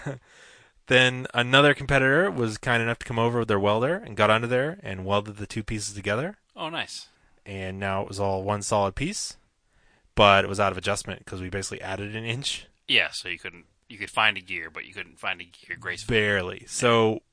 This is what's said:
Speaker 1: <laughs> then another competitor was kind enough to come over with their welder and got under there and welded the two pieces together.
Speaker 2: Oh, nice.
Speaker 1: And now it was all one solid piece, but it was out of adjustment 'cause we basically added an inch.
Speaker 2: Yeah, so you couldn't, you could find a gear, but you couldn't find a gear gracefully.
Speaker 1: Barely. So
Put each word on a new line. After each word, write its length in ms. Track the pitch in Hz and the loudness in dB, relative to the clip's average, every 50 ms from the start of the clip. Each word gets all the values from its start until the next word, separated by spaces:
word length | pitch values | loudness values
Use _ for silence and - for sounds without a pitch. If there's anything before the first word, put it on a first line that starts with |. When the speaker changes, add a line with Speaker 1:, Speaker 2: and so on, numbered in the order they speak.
| - | -10
Speaker 1:
<laughs> 140 | 147 131 120 - _ _ - - - - - _ _ _ _ _ - | -10 -10 -10 -16 _ _ -20 -20 -20 -20 -20 _ _ _ _ _ 4
then 380 | 131 127 127 127 127 127 127 - | 4 6 6 4 2 -2 -8 -4
another 400 | - 120 120 123 131 139 147 147 139 | -2 -2 2 4 6 6 6 6 4
competitor 560 | - 139 131 143 135 131 131 139 160 185 202 | 2 0 0 2 4 4 4 4 4 2 2
was 280 | 175 127 117 110 107 - | 0 -2 -2 -2 -2 -4
kind 240 | - 131 120 117 | -2 0 0 2
enough 160 | 113 117 117 - | 0 0 -2 -4
to 80 | - | -6
come 120 | - 120 113 | -4 -2 0
over 200 | 117 120 120 120 | 0 2 0 0
with 80 | 113 107 | 0 2
their 100 | 107 98 | 2 2
welder 340 | 101 104 104 113 120 143 175 | 4 2 2 2 2 0 0
and 200 | 202 233 - 104 | -2 -6 -6 2
got 140 | 101 107 104 | 4 4 6
under 160 | 110 113 120 | 6 4 2
there 320 | 117 123 123 139 156 175 202 | 0 0 0 0 -2 -6 -8
and 220 | - 107 98 95 92 | -10 -10 -8 -6 -2
welded 300 | 95 101 104 104 107 101 | 0 0 0 0 -4 -8
the 100 | 104 104 | -12 -12
two 160 | - - 110 | -8 -8 -8
pieces 320 | 104 - 117 104 101 104 101 | -6 -6 -6 -6 -6 -8 -10
together. 420 | 104 92 101 104 117 147 190 208 - _ _ _ | -6 -4 -2 -2 -2 -4 -6 -10 -14 _ _ _
Speaker 2:
Oh, 140 | - 170 156 | -10 -10 -8
nice. 400 | 170 151 101 - - - - - _ _ _ _ _ _ _ | -6 -8 -8 -8 -12 -16 -16 -20 _ _ _ _ _ _ _
Speaker 1:
And 340 | 101 98 98 92 95 95 95 | -12 -10 -8 -8 -8 -6 -4
now 220 | 98 98 95 98 | -4 -2 -2 -2
it 60 | 104 - | -4 -6
was 120 | 98 98 | -4 -4
all 220 | 98 98 95 95 | -2 -2 -2 -2
one 180 | 95 101 104 101 | -2 -2 -4 -4
solid 320 | 98 - 113 104 98 98 - | -2 0 0 2 2 0 -2
piece, 420 | - 135 180 214 - - - - - _ _ _ _ _ _ _ _ _ _ _ _ _ _ _ | -4 -6 -6 -6 -8 -10 -10 -12 -16 _ _ _ _ _ _ _ _ _ _ _ _ _ _ _
but 300 | - 107 101 98 98 98 | 6 8 8 8 8 6
it 40 | 98 | 2
was 120 | 98 98 | 0 0
out 120 | 101 98 | 0 0
of 60 | 92 92 | 0 -2
adjustment 460 | - - 87 - - - 92 - - | -2 -4 -4 -4 -6 -8 -12 -12 -12
'cause 160 | - 101 92 | -12 -10 -10
we 80 | 92 90 | -8 -8
basically 320 | 92 98 95 - - - | -8 -8 -8 -8 -10 -10
added 340 | - 95 95 95 101 104 107 | -8 -8 -8 -8 -8 -8 -8
an 100 | 110 113 | -8 -6
inch. 420 | 117 117 131 139 - - - - - _ _ _ | -6 -6 -6 -6 -6 -8 -8 -12 -18 _ _ _
Speaker 2:
Yeah, 240 | - 135 110 85 78 | 0 2 2 2 0
so 160 | - - - 92 | -4 -8 -8 -8
you 100 | 87 85 | -10 -8
couldn't, 260 | - 92 85 85 - _ _ _ _ - | -10 -12 -14 -14 -20 _ _ _ _ -20
you 80 | 120 | -14
could 140 | 101 104 - | -12 -12 -4
find 260 | - 120 107 107 101 | 0 2 2 2 2
a 40 | 98 | -2
gear, 260 | 90 92 92 85 82 80 | -8 -10 -10 -8 -8 -10
but 140 | 80 87 - | -10 -12 -14
you 80 | - | -12
couldn't 260 | 92 101 90 87 73 - | -14 -14 -14 -14 -14 -8
find 220 | - 98 92 87 | -6 -6 -6 -6
a 40 | 87 | -10
gear 320 | 85 - - - - 90 82 | -16 -20 -20 -14 -14 -14 -10
gracefully. 400 | 87 90 87 85 - - 120 110 | -8 -8 -8 -8 -4 0 2 2
Speaker 1:
Barely. 460 | 104 104 101 98 90 92 98 - - | 4 4 2 0 0 -4 -8 -10 -12
So 560 | - - - 123 120 117 113 113 110 110 - - _ | -10 -4 0 4 4 6 6 4 4 2 -2 -6 _